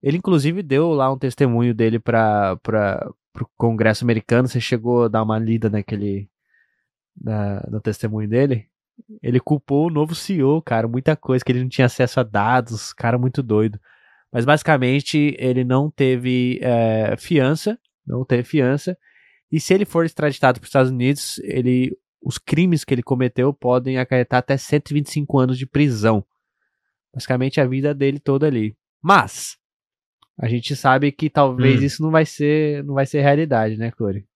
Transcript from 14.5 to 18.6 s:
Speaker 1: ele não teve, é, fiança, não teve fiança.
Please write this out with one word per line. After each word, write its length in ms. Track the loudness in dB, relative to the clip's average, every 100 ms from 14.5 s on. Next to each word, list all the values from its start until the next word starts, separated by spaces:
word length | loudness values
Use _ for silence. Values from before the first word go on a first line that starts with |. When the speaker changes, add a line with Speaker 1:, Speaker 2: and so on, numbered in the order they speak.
| 0 2 2 2 0 0 0 0 0
Speaker 1:
ele 240 | -2 0
não 260 | 2 0 0
teve, 720 | 0 0 0 0 0 0 -2
é, 540 | 0 0 2 0 0 -4
fiança, 640 | 0 2 2 0 -4 -6 _ _ -8
não 180 | -6
teve 200 | -2 -2
fiança. 520 | 0 0